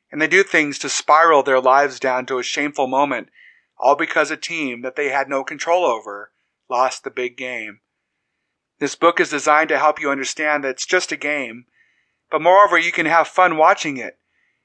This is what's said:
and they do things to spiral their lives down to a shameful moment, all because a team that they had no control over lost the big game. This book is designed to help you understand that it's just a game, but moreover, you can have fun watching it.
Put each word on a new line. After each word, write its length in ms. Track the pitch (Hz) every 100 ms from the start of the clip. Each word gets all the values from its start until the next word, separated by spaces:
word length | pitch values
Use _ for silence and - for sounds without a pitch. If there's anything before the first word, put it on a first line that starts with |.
| _
and 80 | 147
they 80 | 156
do 140 | 185
things 380 | 196 170 147 139
to 100 | 143
spiral 540 | - - 151 165 151
their 180 | 139 131
lives 380 | 127 139 143 123
down 260 | 131 127 127
to 140 | 131
a 40 |
shameful 440 | 120 - 147 143 127
moment, 420 | 135 139 120 - _ - _ _ -
all 160 | 131 143
because 360 | 160 170 151
a 60 | 151
team 440 | - 165 139 120
that 140 | 127 127
they 140 | 143
had 200 | 135 135
no 140 | 139
control 420 | 135 147 - 175 165
over 460 | 113 104 101 104 _ _ _ -
lost 360 | 123 131 -
the 80 | 139
big 260 | 127 123 120
game. 420 | 127 120 107 104 _ _ _ _ _ _ _ _ _ -
This 160 | 143 -
book 240 | 165 175
is 100 | 170
designed 400 | 147 151 151 160
to 80 | 143
help 240 | 151 151
you 80 | 147
understand 540 | 139 131 - 151 147
that 60 | 135
it's 140 | 131 -
just 240 | 180 -
a 40 | 151
game, 500 | 147 147 120 117 123 _ _ _ _ _ _
but 100 | 156
moreover, 360 | 165 190 202 170
you 120 | 170
can 140 | 170 160
have 220 | 165 151
fun 280 | - 180 160
watching 420 | 160 196 160 131
it. 200 | 110 - _ _ _ _